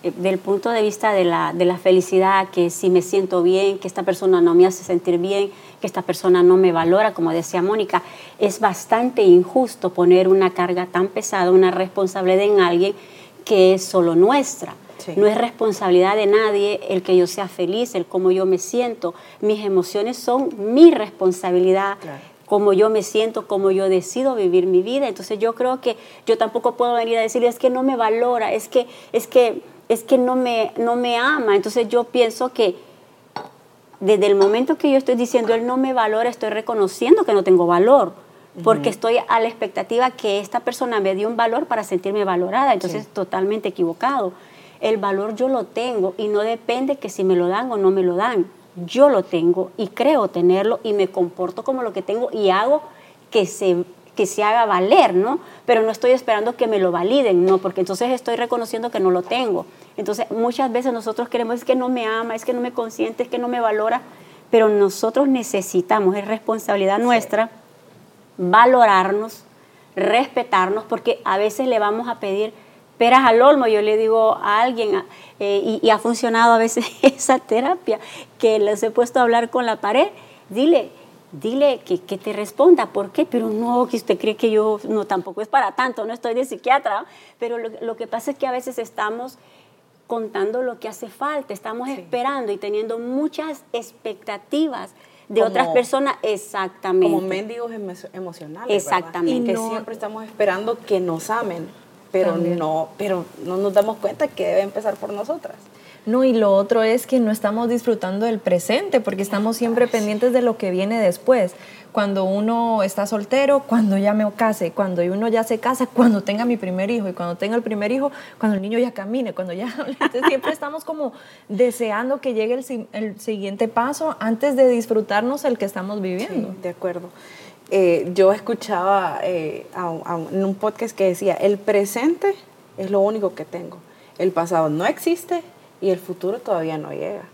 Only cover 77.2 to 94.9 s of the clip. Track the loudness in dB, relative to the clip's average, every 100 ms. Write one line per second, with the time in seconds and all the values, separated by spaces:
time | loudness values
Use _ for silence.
77.2 | 0 0 2 -2 0 -4 -4 -6 -8 -20
78.2 | -20 _ 2 2 2 0 0 0 0 2
79.2 | 4 2 0 -2 -2 -2 0 2 0 -2
80.2 | -20 -20 _ 0 4 2 0 -14 -20 -20
81.2 | _ -8 -4 0 0 0 -4 -6 -6 -10
82.2 | -8 -8 -10 2 6 6 4 -4 -4 -4
83.2 | -2 -2 -2 -4 0 0 0 -4 -4 -2
84.2 | -2 -2 0 2 2 -2 -4 -4 -2 -4
85.2 | -4 -10 -2 0 0 -2 -4 -4 -10 -6
86.2 | -6 -4 -6 -6 0 0 0 -6 -8 -20
87.2 | -20 _ -8 -8 -8 -10 -10 -8 -8 -8
88.2 | -8 -6 -4 -4 -8 -10 -10 -6 -6 -6
89.2 | -12 -16 _ _ _ _ _ _ _ -8
90.2 | -6 -4 -4 -2 -6 -8 -14 -12 -16 -8
91.2 | -6 -6 -8 -12 -10 -10 -8 -10 -6 -4
92.2 | -4 -4 -6 -6 -4 -4 -4 -6 -6 -4
93.2 | -4 -6 -10 -10 _ -10 -10 _ -12 -12
94.2 | -12 -12 -6 -2 -2 -4 -14